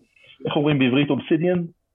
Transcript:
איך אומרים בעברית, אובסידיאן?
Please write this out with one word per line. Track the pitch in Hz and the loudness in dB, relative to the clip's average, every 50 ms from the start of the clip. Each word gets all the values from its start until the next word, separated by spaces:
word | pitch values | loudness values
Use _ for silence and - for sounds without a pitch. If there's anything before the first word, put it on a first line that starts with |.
| - _ _ _ - - - _ - | -8 _ _ _ -20 -20 -20 _ -10
איך | 156 - | -4 -4
אומרים | 160 147 151 151 135 | 0 0 0 2 2
בעברית, | 131 123 123 143 143 143 | 2 2 2 2 2 0
אובסידיאן? | 139 120 - - 170 151 165 180 180 175 170 170 - _ _ _ | -2 -4 0 -2 0 0 2 0 0 -2 -4 -6 -12 _ _ _